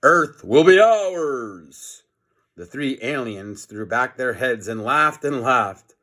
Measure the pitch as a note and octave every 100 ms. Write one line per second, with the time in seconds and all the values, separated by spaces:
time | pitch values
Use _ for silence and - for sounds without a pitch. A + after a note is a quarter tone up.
0 | C#3+ E3+ D3+ - - B2+ D#3+ F#3 A3 A3
1 | F#3+ F3+ D3+ C3+ A2+ F#2 D2+ - - -
2 | _ _ _ _ _ - F2 C#3 C#3+ C3
3 | A#2 D3 A#2+ G2+ G2+ G2+ - G#2+ G#2 A#2
4 | B2+ - B2+ A2 C3 A#2 G2+ A2 A2 D3
5 | D3+ D3+ C#3+ C#3 A#2 B2+ G2+ F#2+ _ _